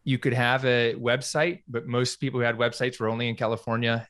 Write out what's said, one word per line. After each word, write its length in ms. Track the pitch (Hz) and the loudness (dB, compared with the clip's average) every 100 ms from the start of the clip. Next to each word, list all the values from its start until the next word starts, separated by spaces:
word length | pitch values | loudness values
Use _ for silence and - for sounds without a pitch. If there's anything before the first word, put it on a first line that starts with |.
you 140 | - 127 | -2 0
could 160 | 131 | 0
have 320 | 120 120 131 127 | 2 2 2 4
a 300 | 120 117 110 | 2 2 0
website, 640 | 120 127 - 151 170 180 - | 0 0 0 -2 -2 -2 -8
but 180 | 117 - | -8 -2
most 300 | 120 127 - | 0 0 -2
people 240 | 139 127 | -4 0
who 40 | 120 | 0
had 120 | 113 | 2
websites 420 | 120 - 127 - | 0 0 -4 -2
were 80 | 110 | -2
only 220 | 113 120 | -2 -2
in 80 | 113 | -2
California, 680 | 113 113 - 113 117 117 - | -2 -2 -2 0 2 0 -2